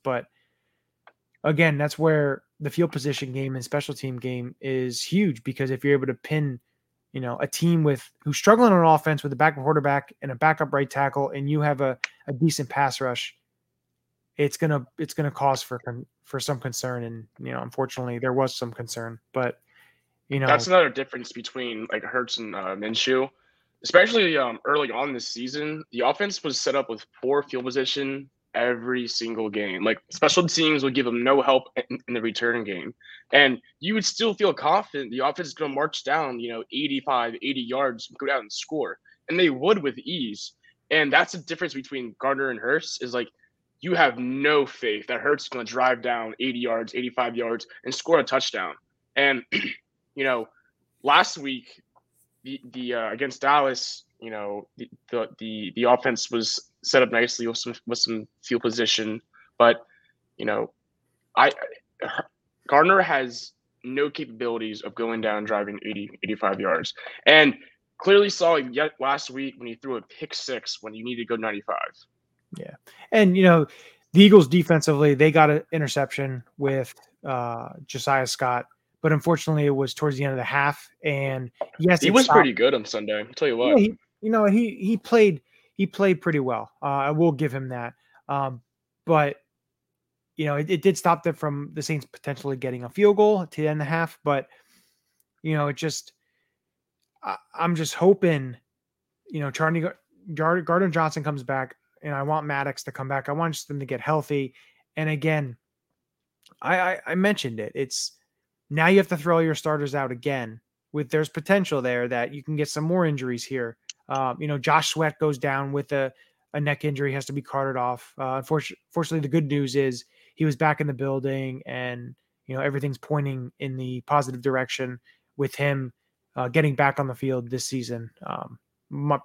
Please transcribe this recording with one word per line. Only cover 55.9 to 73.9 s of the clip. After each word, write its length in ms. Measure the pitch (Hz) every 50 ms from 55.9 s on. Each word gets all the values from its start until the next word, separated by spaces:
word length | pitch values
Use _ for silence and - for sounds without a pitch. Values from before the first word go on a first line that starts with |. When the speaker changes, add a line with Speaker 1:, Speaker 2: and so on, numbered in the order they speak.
| 123 - - 131 117 110 - -
Speaker 2:
was 400 | 120 117 110 - - - - _ _ _ -
set 200 | - - 135 127
up 80 | 110
nicely 340 | 117 117 120 120 - - 117
with 120 | 113 113 -
some, 180 | - 120 113 - -
with 140 | 110 120 -
some 280 | - - 113 110 107 - _ _
field 200 | - - 123 117
position, 600 | - 117 110 120 113 107 - - 110 110 110 117 - _ _ _ - _ _ -
but, 280 | 120 117 117 - - _ _ _ _ _ _ _ _ _ _ -
you 80 | 113
know, 280 | 110 104 107 113 - _ _ _ _ _ _ _ _ _ _ _ _ -
I, 160 | - 131 143 - - - - - - _ _ _ -
I, 200 | - - - - - _ _ _ _ _ _ _ _ -
Gardner 340 | 139 147 160 180 190 190
has 520 | 180 165 156 135 131 123 117 - - - _ _ _ _ _ _ -
no 260 | 127 131 139 147 147
capabilities 720 | 147 - 147 123 113 110 120 117 117 113 113 110 107 104
of 140 | - 104 101
going 240 | - 117 113 113 113
down 240 | 110 110 107 104 107
driving 360 | 104 110 104 104 101 104 95 -
eighty, 240 | 107 107 101 101 - - - -
eighty-five 360 | 90 - - 110 98 98 98
yards, 340 | 101 92 82 82 85 - - - - - - - -
and 300 | - 151 156 151 139 - - - - _ _ _ _ _ -
clearly 320 | - 190 202 202 208 202
saw 260 | 190 - 180 170 170
yet 360 | 147 135 127 120 139 156 151 - -
last 320 | 131 135 143 139 - -
week 240 | 127 135 139 135 - -
when 100 | 123 117
he 80 | 113
threw 220 | 117 - 135 123 113
a 40 |
pick 320 | 98 - - - 156 - -
six 440 | - - - 127 110 - - - -
when 120 | - 110 107
you 100 | 113 113
need 120 | 123 123
to 100 | 117 117
go 100 | 107 117
ninety-five. 420 | 113 113 110 104 101 - - 87 - - - - _ _ _ _ _ _ _ _ _ _ _ - 160
Speaker 1:
Yeah, 180 | - - - - _ - - - - -
and, 240 | - 220 208 185 180
you 80 | 190 190
know, 240 | 180 170 165 147 - - - - -